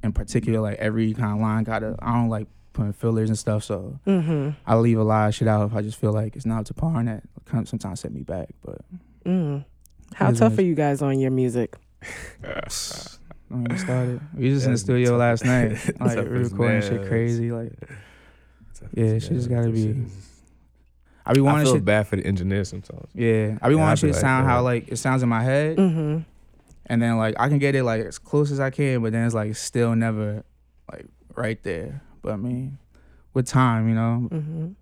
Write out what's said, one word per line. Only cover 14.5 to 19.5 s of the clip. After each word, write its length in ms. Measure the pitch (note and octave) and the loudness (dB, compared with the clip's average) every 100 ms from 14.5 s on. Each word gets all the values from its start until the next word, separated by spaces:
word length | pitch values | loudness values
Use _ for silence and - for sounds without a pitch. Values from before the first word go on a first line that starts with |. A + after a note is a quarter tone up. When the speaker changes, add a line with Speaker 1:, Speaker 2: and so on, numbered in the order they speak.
| C#3 C3 | 2 2
Speaker 1:
in 60 | |
the 20 | |
Speaker 3:
That's 80 | A#2+ | 0
Speaker 1:
studio 300 | G2 B2 B2 | 2 2 4
Speaker 3:
tough. 80 | A#2+ | 4
Speaker 1:
last 260 | A#2+ A2+ B2 | 4 2 2
night, 260 | B2 A2+ | 2 2
Speaker 3:
<laughs> 280 | G#2+ - - | 0 -4 -2
Speaker 1:
like, 160 | B2 A#2 | 0 0
Speaker 3:
Tough 120 | - | -2
Speaker 1:
we 120 | B2 | -2
Speaker 3:
as 100 | A#2+ | -2
Speaker 1:
recording 280 | G2 A#2 G#2+ | 0 2 2
Speaker 3:
nails. 60 | G2+ | 0
Speaker 1:
shit 180 | G2 G2 | -2 -2
crazy, 440 | A2+ A#2 A#2 A#2 | 0 0 0 -2
like, 220 | A#2 A2+ - - G#2 - - - - _ _ - - | -4 -8 -12 -18 -18 -20 -20 -20 -20 _ _ -20 -18
Speaker 3:
Tough 100 | - - | -10 0
Speaker 1:
yeah, 100 | A2+ | 2
Speaker 3:
as 180 | A2 | 2
Speaker 1:
shit 80 | - | 0
just 160 | D3 | -2
Speaker 3:
nails. 120 | A#2+ | 0